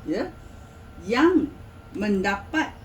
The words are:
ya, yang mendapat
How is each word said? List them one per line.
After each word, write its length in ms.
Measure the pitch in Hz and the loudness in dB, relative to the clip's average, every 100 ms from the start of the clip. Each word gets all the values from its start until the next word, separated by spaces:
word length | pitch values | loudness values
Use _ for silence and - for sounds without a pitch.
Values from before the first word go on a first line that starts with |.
ya, 240 | 135 180 370 - - - - - - - 175 | -2 -2 -4 -8 -18 -18 -18 -18 -18 -14 -2
yang 400 | 240 330 349 - - - - - - | 6 6 6 2 -6 -16 -18 -12 -4
mendapat 760 | 208 196 196 202 - 311 285 - | 2 2 2 0 0 0 0 -4